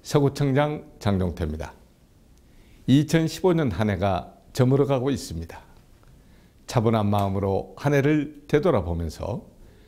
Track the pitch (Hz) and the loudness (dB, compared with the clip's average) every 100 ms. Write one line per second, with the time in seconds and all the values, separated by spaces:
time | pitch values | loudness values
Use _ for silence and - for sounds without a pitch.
0 | - 151 139 139 143 135 151 151 - - | 0 2 2 0 0 2 0 -4 -12 -6
1 | - 98 90 82 78 78 - - _ _ | -2 0 0 -2 -6 -6 -10 -14 _ _
2 | _ _ _ - _ - - - - 135 | _ _ _ -20 _ -20 -20 -10 2 2
3 | 151 165 160 - 185 165 143 85 107 92 | 4 0 0 0 0 2 0 0 -2 0
4 | 98 90 - - - - 127 139 139 135 | 0 -2 -6 -20 -14 0 2 4 2 0
5 | 131 123 - 82 82 - - - - - | -2 -4 -6 -10 -12 -16 -20 -20 -20 -20
6 | - - - - - _ - 127 110 113 | -20 -20 -20 -20 -20 _ -4 0 2 2
7 | 104 104 98 95 98 95 - - 143 143 | 2 2 0 0 0 -2 -4 -6 0 2
8 | 135 151 143 - - 147 190 123 85 85 | 2 0 -2 -10 -2 0 2 0 -2 -4
9 | 82 - - 117 - - - - | -6 -8 -8 -8 -12 -20 -20 -20